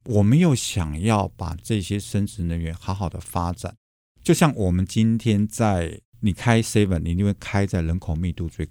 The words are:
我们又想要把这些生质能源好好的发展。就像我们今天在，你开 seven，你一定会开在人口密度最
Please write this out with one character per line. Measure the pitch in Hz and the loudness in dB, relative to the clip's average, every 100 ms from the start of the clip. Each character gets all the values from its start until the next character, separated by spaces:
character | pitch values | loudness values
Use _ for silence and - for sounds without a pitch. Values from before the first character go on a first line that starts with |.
| - | -2
我 | 104 | 2
们 | 101 139 | 4 6
又 | 175 127 | 4 2
想 | - - 78 76 | 0 -4 -4 -2
要 | 104 107 92 - | 0 2 0 -4
把 | 85 - | -8 -8
这 | - 110 | -4 -4
些 | 90 101 | -2 -6
生 | - 101 101 | -4 -2 -2
质 | - | -4
能 | 85 85 | -4 -4
源 | 80 | -4
好 | 82 - | -6 -6
好 | 98 85 | -4 -4
的 | - | -6
发 | - 92 87 | -8 -4 -4
展。 | 87 92 - _ _ _ _ | -6 -10 -14 _ _ _ _
就 | - | 0
像 | 165 160 123 | 4 4 2
我 | 95 | 0
们 | 90 92 | 2 0
今 | 113 113 113 | 2 2 2
天 | 117 101 104 | 2 2 0
在， | - 110 92 82 78 _ - | 0 0 0 -2 -8 _ -4
你 | 107 | -2
开 | 85 120 113 | 0 2 2
seven， | 117 110 101 85 | 4 2 2 0
你 | 82 | 0
一 | 85 | 0
定 | 101 | 0
会 | 98 | -2
开 | - 98 101 | -4 -2 0
在 | 92 | 0
人 | 80 90 | 0 -2
口 | - 78 | -4 -4
密 | 90 | -4
度 | 80 82 | -4 -8
最 | - 78 | -8 -10